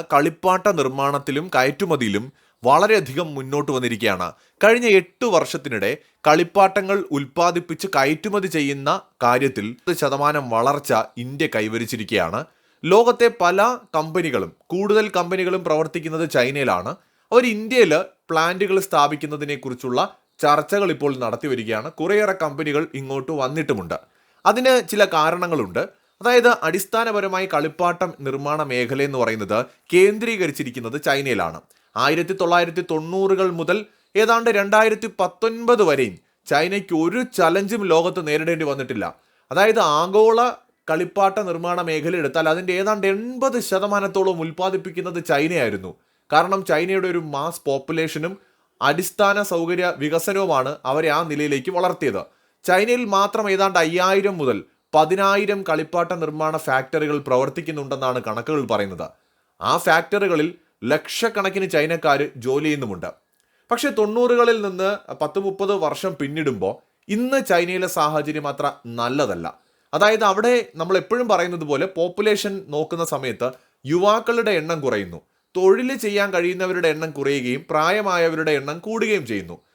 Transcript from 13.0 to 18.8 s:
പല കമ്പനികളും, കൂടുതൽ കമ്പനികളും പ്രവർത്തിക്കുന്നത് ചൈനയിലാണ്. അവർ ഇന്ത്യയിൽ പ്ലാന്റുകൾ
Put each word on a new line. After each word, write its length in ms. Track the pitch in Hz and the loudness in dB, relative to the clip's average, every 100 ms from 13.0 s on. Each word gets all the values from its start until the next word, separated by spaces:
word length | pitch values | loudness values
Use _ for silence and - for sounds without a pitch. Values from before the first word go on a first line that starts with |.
| 233 233 233 233 | 6 4 2 4
പല 200 | 175 185 220 247 233 | 2 4 2 0 -4
കമ്പനികളും, 580 | 160 160 170 165 120 87 - - | -4 -2 -2 -2 -2 -4 -10 -8
കൂടുതൽ 400 | 175 202 214 214 | -2 2 2 2
കമ്പനികളും 560 | 185 170 185 180 185 | 0 -2 -2 -2 -2
പ്രവർത്തിക്കുന്നത് 640 | 170 156 160 175 160 156 160 | 0 0 0 -4 -6 -4 0
ചൈനയിലാണ്. 640 | 147 123 143 127 92 98 170 _ _ _ | 2 2 0 0 0 -2 -10 _ _ _
അവർ 120 | 233 247 | 4 4
ഇന്ത്യയിൽ 480 | 214 220 254 196 151 185 _ - | 0 0 4 4 4 0 _ -4
പ്ലാന്റുകൾ 500 | 160 165 185 190 190 | 0 2 0 0 0